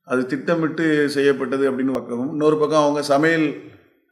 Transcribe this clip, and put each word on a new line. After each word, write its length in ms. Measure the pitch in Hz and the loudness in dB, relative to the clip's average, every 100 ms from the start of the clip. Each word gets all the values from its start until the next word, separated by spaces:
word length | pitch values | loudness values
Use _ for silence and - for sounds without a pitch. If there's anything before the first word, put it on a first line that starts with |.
அது 220 | - 127 127 | -4 -2 -2
திட்டமிட்டு 840 | 143 151 170 156 - 160 151 143 | -4 -2 0 0 -2 0 2 2
செய்யப்பட்டது 640 | 135 143 131 131 135 135 | 2 2 2 -2 0 0
அப்படின்னு 220 | 123 131 | 0 -2
பக்கம், 380 | 127 117 120 135 | -4 -6 -6 -6
இன்னொரு 280 | 151 151 151 | 0 2 2
பக்கம் 240 | 147 156 | 2 2
அவங்க 200 | 147 147 | 2 0
சமையல், 520 | 143 143 160 165 151 131 - - _ _ _ | 0 2 2 2 0 -4 -14 -20 _ _ _